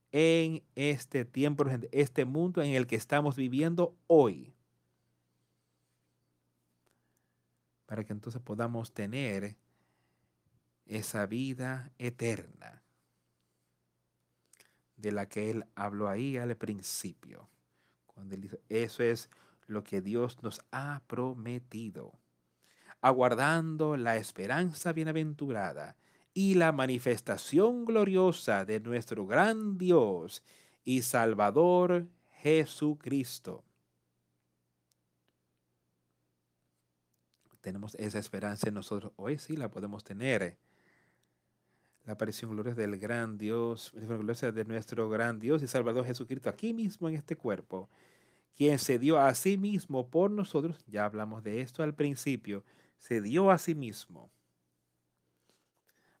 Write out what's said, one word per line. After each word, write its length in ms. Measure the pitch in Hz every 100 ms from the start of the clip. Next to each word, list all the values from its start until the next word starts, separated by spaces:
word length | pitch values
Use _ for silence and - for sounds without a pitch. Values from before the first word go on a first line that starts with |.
| _
en 540 | 143 160 165 160 160 -
este 500 | - 143 139 - 139
tiempo, 400 | 123 131 143 143 139 127 113
este 320 | 135 143 -
mundo 360 | 127 143 175 175
en 120 | 147
el 160 | 131 123
que 80 | 113
estamos 400 | - 143 147 131
viviendo 580 | 127 131 160 170 175 - -
hoy. 440 | 165 123 78 64 - _ _ _ _ _ _ _ _ _ _ _ _ _ _ _ _ _ _ _ _ _ _ _ _ _ _ _ _ _ _ _ _ -
Para 180 | 107
que 80 | 107
entonces 300 | 104 110 117
podamos 500 | 120 107 117 117 113
tener 600 | - 101 127 135 98 101 104 _ _ _ _ _ _ _ _ _ _ _ _
esa 400 | - 107 107 110
vida 640 | 101 117 135 127 127 131 131 -
eterna 840 | 123 123 117 107 - - - - _ _ _ _ _ _ _ _ _ _ _ _ _ _ _ _ _ _ _ _ _ _
de 160 | 107
la 140 | 104 98
que 240 | 107 107
él 140 | 113 -
habló 340 | - 101 101 104
ahí 280 | 98 135 131
al 180 | 120 113
principio. 920 | - 104 95 - 95 85 - 50 - _ _ _ _ _ _
Cuando 280 | - 98
él 80 | 95
dijo, 140 | 98 - -
eso 340 | 110 117 -
es 280 | 120 117 - _ _ _ -
lo 160 | 107
que 180 | 101 98
Dios 400 | 95 117 123 -
nos 180 | 113 - -
ha 300 | 127 143 143 -
prometido, 1080 | 123 127 123 113 123 123 110 113 87 57 - _ _ _ _ _ _ - -
aguardando 960 | 127 127 127 117 143 165 160 156 156 147
la 200 | 117 113
esperanza 760 | 104 - 98 139 180 156 175
bienaventurada 1040 | 160 160 156 156 147 143 110 95 73 73 - _ _ _
y 200 | - 196
la 180 | 185 165
manifestación 1120 | 147 131 127 123 113 - 98 - 151 214 247
gloriosa 800 | 233 220 202 185 185 175 - 101
de 160 | 95 107
nuestro 460 | 110 120 107 107 98
gran 520 | 123 202 220 214 190
Dios 640 | 180 170 110 90 85 - _ - _ _
y 180 | - 127
Salvador 1040 | 120 123 113 104 104 117 175 180 180 175 175 _ _ _
Jesucristo. 1200 | 147 160 151 - 151 147 127 139 123 - - - - _ _ _ _ _ _ _ _ _ _ _ _ _ _ _ _ _ _ _ _ _ _ _ _ _ _ _ _ _ _ _ _ _ _ _ _ _ _ _
Tenemos 340 | 95 95 104
esa 240 | - 107 104
esperanza 500 | 101 95 104 101 107
en 60 |
nosotros 380 | 104 87 104 101 -
hoy, 220 | 101 147
sí, 180 | - 156
la 140 | 117
podemos 320 | 95 101 98
tener. 560 | - 101 131 117 90 - _ _ _ _ _ _ _ _ _ _ _ _ _ _
La 100 | -
aparición 360 | 107 110 107 113
gloriosa 300 | 107 113 117
del 180 | 104 101
gran 400 | 107 120 113 107
Dios, 540 | 104 117 117 113 -
la 220 | - 110 113
gloriosa 340 | 107 117 123
de 140 | 110
nuestro 440 | 110 113 104 117 110
gran 300 | 107 117 110
Dios 240 | 113 156
y 60 | 135
Salvador 360 | 131 117 120
Jesucristo, 460 | 123 123 123 131 117
aquí 240 | - 220
mismo 340 | 226 214 - 165
en 60 |
este 220 | 156 - 160
cuerpo, 520 | 120 98 - 92 95 _ _ _ _ _ _ -
quien 240 | 147 143
se 180 | - 123
dio 220 | 135 160
a 120 | 139
sí 220 | 123 190 196
mismo 540 | 202 202 - 135 123
por 200 | 160 196
nosotros, 540 | 208 190 147 160 160 -
ya 160 | 104
hablamos 400 | 104 107 107 110
de 160 | 107 110
esto 220 | 127 -
al 120 | 156
principio, 720 | 147 147 139 143 120 - 101 - _ _ _
se 220 | - 117
dio 320 | 101 147 196
a 60 | 180
sí 180 | - 156
mismo 560 | 123 104 - 87 - _ _ _ _ _ _ _ _ _ _ _ _ _ _ _ _ _ _ _